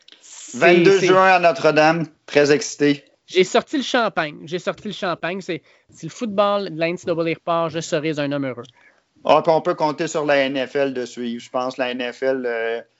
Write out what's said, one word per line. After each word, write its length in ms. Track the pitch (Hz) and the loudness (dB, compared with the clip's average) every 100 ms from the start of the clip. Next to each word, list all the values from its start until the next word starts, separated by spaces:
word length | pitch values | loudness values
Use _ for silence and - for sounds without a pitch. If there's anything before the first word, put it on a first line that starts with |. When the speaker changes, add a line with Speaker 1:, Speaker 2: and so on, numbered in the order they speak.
| _ - | _ -20
Speaker 1:
C'est, 380 | - - - 120 | -20 -20 -16 0
Speaker 2:
Vingt-deux 420 | 165 180 175 196 | 4 6 6 4
Speaker 1:
c'est 80 | 180 | 4
Speaker 2:
juin 200 | 185 190 | 6 6
à 120 | 180 | 6
Notre-Dame, 680 | 170 160 156 147 156 165 156 _ - | 4 2 2 4 4 2 -4 _ 0
très 260 | 147 143 | 2 4
excité. 540 | 147 - - 147 143 _ _ _ | 2 0 -2 0 0 _ _ _
Speaker 1:
J'ai 200 | 175 185 | 0 2
sorti 320 | 240 - 302 | 2 0 -6
le 60 | |
champagne, 560 | 240 254 214 180 156 170 | -2 -2 0 -2 -6 -8
j'ai 160 | 165 175 | -10 -8
sorti 300 | 185 160 214 | -6 -8 -12
le 40 | |
champagne. 460 | 180 190 156 165 190 | -8 -6 -6 -6 -8
C'est, 220 | 180 156 - _ _ | -8 -10 -12 _ _
si 180 | - 160 | -16 -16
le 40 | |
football 580 | - 233 196 202 202 190 160 | -10 -6 0 0 0 -4 -4
de 20 | |
la 100 | 165 | -4
N 80 | 180 | -4
C 120 | - | -6
A 40 | |
A 20 | 165 | -4
repart, 560 | 165 156 - 170 165 | -4 -4 -4 -2 -2
je 80 | 160 | -6
serai 400 | 160 160 156 147 | -6 -4 -4 -4
un 100 | 143 | -4
homme 120 | 143 135 | -4 -6
heureux. 180 | 120 117 _ _ _ _ _ | -8 -16 _ _ _ _ _
Speaker 2:
Ah, 180 | - 151 | 2 4
puis 120 | 160 | 4
on 80 | 160 | 0
peut 140 | 165 170 | 0 -2
compter 320 | 156 139 160 | -4 -4 -6
sur 180 | 165 147 | -4 0
la 100 | 143 | 2
N 300 | 135 139 123 | 0 -2 -4
F 80 | 143 | -2
L 180 | 139 | -2
de 120 | 127 123 | -2 -8
suivre. 360 | - 120 117 | -8 -8 -8
Je 80 | 117 | -8
pense 260 | 127 127 127 | -6 -6 -4
que 60 | |
la 100 | 123 | -6
N 200 | 123 123 | -4 -8
F 120 | 117 | -4
L, 200 | 131 135 123 | -2 -2 -4
euh, 360 | 117 113 117 - | -4 -4 -6 -10